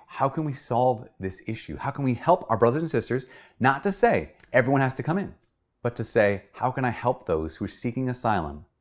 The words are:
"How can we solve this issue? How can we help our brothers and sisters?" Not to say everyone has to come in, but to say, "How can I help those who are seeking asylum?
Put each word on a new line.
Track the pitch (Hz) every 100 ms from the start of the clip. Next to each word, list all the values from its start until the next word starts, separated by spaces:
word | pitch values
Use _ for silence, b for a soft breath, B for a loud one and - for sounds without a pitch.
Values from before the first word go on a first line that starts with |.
| -
"How | - 135
can | 131
we | 156
solve | 127 - 120 127 117 - -
this | 95 95 -
issue? | 110 - 69
How | 131
can | 139
we | 135
help | 117 - 185 -
our | 110
brothers | 117 135
and | 165
sisters?" | 123 - 123 - B B -
Not | 127 135
to | 202
say | 196 233 135 76 - _
everyone | 127 123 139
has | 131
to | -
come | 139 180
in, | 190 - _ _ _ _
but | 120 -
to |
say, | 113 117 104 98 -
"How | - 123
can | 127
I | 127
help | 104 120 - -
those | 80 80 -
who |
are | 98
seeking | - 127 120 127
asylum? | 123 120 101 78 73 - _